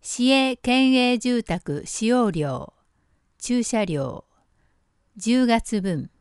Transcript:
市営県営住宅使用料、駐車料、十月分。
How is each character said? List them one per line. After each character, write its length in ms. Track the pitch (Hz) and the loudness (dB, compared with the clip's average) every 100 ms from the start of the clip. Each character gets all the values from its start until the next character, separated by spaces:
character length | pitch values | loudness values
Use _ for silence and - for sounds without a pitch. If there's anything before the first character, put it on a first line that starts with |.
市 280 | - - 247 | -10 0 2
営 280 | 269 262 254 | 4 2 -2
県 360 | - 254 262 | 0 4 4
営 240 | 262 247 247 | 4 2 0
住 240 | 247 247 | 0 -2
宅 420 | 226 175 - 147 - | -2 -6 -4 -8 -8
使 220 | - 220 | -4 2
用 240 | 247 220 | 2 2
料、 420 | 160 143 127 - _ _ _ _ _ _ _ | 0 -4 -6 -10 _ _ _ _ _ _ _
駐 260 | - 247 | -2 -2
車 220 | 226 226 196 | 0 -2 -2
料、 400 | 147 135 - _ _ _ _ _ _ _ _ _ 220 | -4 -4 -8 _ _ _ _ _ _ _ _ _ -8
十 300 | 220 254 247 | 0 2 4
月 340 | 226 - 214 | 2 0 -4
分。 320 | 190 160 - _ | -2 -4 -6 _